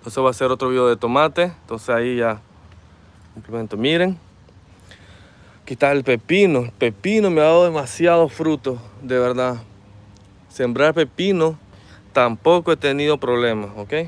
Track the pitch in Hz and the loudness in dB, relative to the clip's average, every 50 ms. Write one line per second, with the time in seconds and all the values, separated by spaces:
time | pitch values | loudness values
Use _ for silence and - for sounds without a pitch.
0 | - 120 107 135 131 131 120 - 131 127 131 123 135 127 127 127 127 123 117 104 | -16 -8 -6 0 0 0 0 0 -2 -2 -2 -2 -2 -2 0 2 2 2 0 0
1 | - 117 123 139 156 160 147 170 175 180 165 - _ - 113 113 - - 120 117 | -2 0 2 2 2 2 2 -2 -2 -2 -4 -16 _ -12 -12 -10 -4 -2 -2 -2
2 | 120 127 123 120 117 113 110 107 - _ _ - - - - - - - - _ | -2 -2 -2 -2 -2 -2 -4 -6 -12 _ _ -20 -20 -20 -20 -20 -20 -20 -20 _
3 | - - _ - - - _ - - - 113 117 110 104 104 101 117 147 160 165 | -20 -20 _ -20 -20 -20 _ -20 -16 -12 -10 -10 -10 -8 -8 -4 -2 -2 0 0
4 | 180 185 185 170 - - _ - - - _ - _ - - _ - - - _ | -2 -2 -4 -8 -14 -20 _ -20 -20 -20 _ -20 _ -20 -20 _ -20 -20 -20 _
5 | - - - - - - - _ - - - - _ - 135 - 143 139 143 143 | -20 -20 -20 -20 -20 -20 -20 _ -20 -20 -20 -20 _ -16 -2 0 2 2 2 0
6 | 127 139 123 113 - - 170 196 202 190 151 127 123 120 - - 131 120 104 - | 2 0 -2 -2 0 0 2 2 4 4 2 0 -2 -4 -4 -2 -2 -2 -2 -4
7 | - 190 214 220 208 190 170 156 151 156 165 170 180 175 160 151 135 120 - - | -4 0 0 2 2 2 2 4 4 6 6 6 4 4 0 -4 -6 -8 -4 0
8 | 165 170 170 170 165 143 - - 160 160 156 139 - 135 127 117 117 110 - - | 2 4 4 4 2 0 -2 -4 -2 -2 -2 -2 -4 -8 -8 -8 -12 -18 -20 -18
9 | 139 123 127 127 123 123 123 123 127 127 123 117 110 - - - _ - - - | -8 -4 -2 0 0 0 0 -2 -2 -4 -4 -6 -12 -20 -20 -20 _ -20 -20 -20
10 | - - - - - - - - - _ - - 131 120 120 127 143 156 147 165 | -20 -20 -20 -20 -20 -20 -20 -20 -20 _ -6 -4 -4 -2 0 2 2 2 4 2
11 | 156 131 _ - 180 196 196 175 160 160 160 151 - - - - - - - - | -2 -2 _ -4 -2 0 0 0 0 -2 -2 -6 -18 -20 -20 -20 -20 -20 -20 -20
12 | - - _ 139 123 120 113 98 - 160 175 175 170 175 160 - - 143 135 143 | -20 -4 _ 0 0 0 -2 0 2 2 2 4 2 0 -2 0 0 -2 -2 0
13 | 147 147 151 139 - 123 123 120 120 117 110 107 104 101 104 107 104 104 147 156 | 0 0 0 0 0 -2 0 0 0 0 -2 -4 -6 -10 -12 -14 -10 -6 -6 -6
14 | 170 | -6